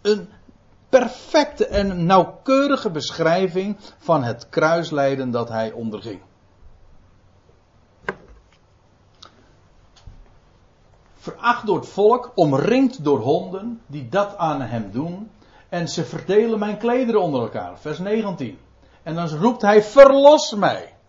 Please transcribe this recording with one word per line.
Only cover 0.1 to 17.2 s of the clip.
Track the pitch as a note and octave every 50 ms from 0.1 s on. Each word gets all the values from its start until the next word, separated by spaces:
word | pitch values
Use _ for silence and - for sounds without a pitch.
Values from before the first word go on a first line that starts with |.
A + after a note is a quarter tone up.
| G#3+ G3+ F3 - - - - - - _ _ _ _ _ _ _
perfecte | - B3+ A#3+ A3+ - - - - - D#4+ C#4+ - - - G#3+
en | - - G3+ G3+ G3 F#3 F3 E3+
nauwkeurige | E3 F#3+ F#3+ E3+ E3+ - - - - C4+ C4+ C#4 C#4+ C#4 - - G#3+
beschrijving | D#3+ D3+ - - - - E3 D#3+ E3 F#3 F#3+ F#3 E3 F#3 F#3+ G#3 G3+ - - - - _
van | _ - E3 D3+
het | C3 G2+ - - - -
kruislijden | - E3 D#3+ D#3 E3 E3+ E3 D#3 D#3 C#3+ C#3 C3+ C#3 C3 C3 B2+
dat | A#2+ A#2+ A#2 A#2
hij | A2+ A2 A2+ A2
onderging. | A2 A#2 A#2 A2+ G#2 G#2 - A#2 G2+ F2 - _ _ _ _ _ _ _ - - - - - - - - - - _ _ _ _ _ _ _ _ _ _ _ _ _ _ _ _ _ _ _ - - - - - - - _ _ _ _ _ _ _ _ _ _ _ _ _ _ _ _ - - _ _ _ _ _ _ _ _ _ _ _ _ _ - _ - - - - _ _ _ _ _ _ _ _ _ _ _ _ _ _ _ _ _ _
"Veracht | _ - - E3 - - A#3 A#3 A#3 -
door | G#3 F#3+
het | D3 A#2+ -
volk, | - - G3+ G#3+ A#3 B3 A#3+ - -
omringd | - E3+ D3+ C3+ C3+ - - A#3+ C4 C#4 B3+ - - D3
door | D3+ C#3+ A#2+
honden, | A2 B2+ D3+ F3 F#3 F#3 F3+ F#3+ G3+ A#3+ A#3 - _
die | _ C3+ D3+ C3 A#2
dat | A#2 F#3+ G3+ G3+ -
aan | - F3 D#3+ D3+ C#3+
hem | C3 G#2 A#2 A#2 G#2+ G2
doen. | F#2+ B2 D3+ E3+ F3 F#3+ G#3+ A3+ _ _ - _ _ - - _
En | - E3+ E3 D3
ze | - - A#2+
verdelen | - - - - - F#3+ G#3 A#3 A#3 A3 G#3
mijn | G3+ G#3 G#3 -
klederen | - A#3 A#3+ B3+ C4 A#3 A#3 G#3+